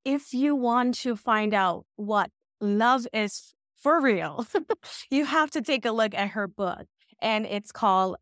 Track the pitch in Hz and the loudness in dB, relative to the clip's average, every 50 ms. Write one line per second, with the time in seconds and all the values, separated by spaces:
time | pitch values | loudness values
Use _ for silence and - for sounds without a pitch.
0 | - 269 277 285 - - 254 247 277 294 294 269 247 240 233 247 247 247 233 - | -4 -2 -2 -2 -4 -4 -4 0 0 2 2 2 2 2 2 2 2 0 -2 -2
1 | - 254 226 202 - 247 220 214 214 214 214 196 190 180 175 - - _ _ - | -4 -4 -4 -4 0 0 2 2 2 2 2 2 2 2 0 -4 -8 _ _ -10
2 | 208 202 214 202 185 - _ _ _ _ _ - 208 202 202 208 226 240 262 262 | -6 -2 0 0 0 0 _ _ _ _ _ -6 -2 0 2 4 4 4 4 2
3 | 240 240 - 220 214 202 - - - - _ _ _ _ _ _ - 285 320 339 | 0 -2 -4 -2 -2 -2 -4 -8 -14 -16 _ _ _ _ _ _ 2 2 4 4
4 | 277 262 208 175 160 151 147 135 226 - - 381 311 - 427 - - - - - | 4 4 2 2 0 -4 -6 -8 -8 -4 -4 -4 -2 -2 -4 -6 -6 -14 -16 -14
5 | - - 269 277 294 277 277 320 311 302 - 311 220 - 277 240 202 240 220 226 | -8 -2 0 0 0 2 2 2 2 0 0 -4 -2 -2 -2 0 0 0 0 2
6 | 220 214 202 - 202 202 - 214 202 190 - - 202 180 - - - - _ _ | 0 0 0 -2 -4 -4 -4 -4 -6 -6 -4 -4 -4 -4 -4 -6 -12 -18 _ _
7 | _ _ _ - - 220 220 214 220 - 208 202 208 - - - 233 202 190 190 | _ _ _ -4 -2 0 0 0 -2 -2 -6 -6 -8 -8 -6 0 2 4 4 4
8 | 190 190 - - | 2 2 -2 -6